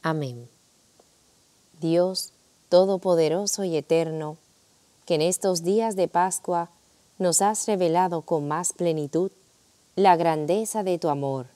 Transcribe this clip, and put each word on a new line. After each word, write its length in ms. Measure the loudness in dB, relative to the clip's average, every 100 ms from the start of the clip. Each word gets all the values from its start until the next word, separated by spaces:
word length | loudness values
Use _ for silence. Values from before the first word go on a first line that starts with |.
Amén. 460 | -4 -4 -6 -12 -18 _ _ _ _ _ _ _ _ _ _ _ _ _
Dios 520 | 0 2 0 -2 -10 _ _ _ _
todopoderoso 960 | 4 6 2 2 2 2 0 -4 -4
y 120 | -4 -4
eterno, 600 | 0 0 0 -6 -8 -12 _ _ _ _ _ _ -4
que 80 |
en 80 | 0
estos 420 | 0 0 -2 -2
días 320 | 0 0 0 -2
de 120 | 0
Pascua 600 | 2 0 -2 -4 -4 -4 _ _ _ _ _
nos 240 | 0 2
has 240 | 0 0 -2
revelado 560 | 0 2 2 0 -2
con 240 | -2 -4 -2
más 260 | -4 -6
plenitud 600 | -4 -2 -2 -2 -2 -2 _ _ _ _ _ _ 2
la 200 | 4 6
grandeza 680 | 2 0 -2 -2 -2 -4
de 140 | -4 -2
tu 100 | -2
amor. 380 | -2 -4 -6 -10